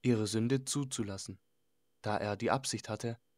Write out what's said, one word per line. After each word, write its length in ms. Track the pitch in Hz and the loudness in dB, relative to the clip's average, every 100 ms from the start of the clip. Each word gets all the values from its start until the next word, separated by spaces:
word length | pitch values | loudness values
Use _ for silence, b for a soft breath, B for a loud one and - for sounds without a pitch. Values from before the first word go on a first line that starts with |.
ihre 240 | 123 117 107 | 4 2 2
Sünde 380 | 110 117 135 | 2 2 2
zuzulassen, 720 | 131 143 139 - 101 98 - 95 _ _ _ _ _ _ | 0 -2 -2 -4 -4 -6 -10 -14 _ _ _ _ _ _
da 140 | 107 104 | -2 0
er 200 | 104 101 | 0 0
die 140 | 117 | 2
Absicht 380 | 113 135 110 - | 2 2 -6 -4
hatte, 320 | 107 117 117 _ | -6 -4 -8 _